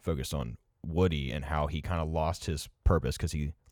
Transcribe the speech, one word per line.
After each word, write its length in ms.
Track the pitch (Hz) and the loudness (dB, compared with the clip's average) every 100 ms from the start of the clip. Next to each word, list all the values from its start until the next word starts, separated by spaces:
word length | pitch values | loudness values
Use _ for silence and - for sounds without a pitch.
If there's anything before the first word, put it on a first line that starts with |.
focused 340 | - 76 62 | -4 -2 -2
on 220 | 76 58 - _ _ 82 | -4 -4 -8 _ _ -4
Woody 440 | 82 92 76 67 | 2 2 2 -2
and 140 | 67 69 | -4 -2
how 200 | 76 73 | 0 0
he 140 | 78 | -2
kinda 240 | - 87 | -2 -2
lost 400 | 80 80 78 85 | 0 0 0 -2
his 240 | - 76 - - | -4 -4 -6 0
purpose 320 | - 85 64 - | 4 6 4 -2
'cause 160 | 82 | -2
he 200 | 76 73 - _ | -2 -4 -6 _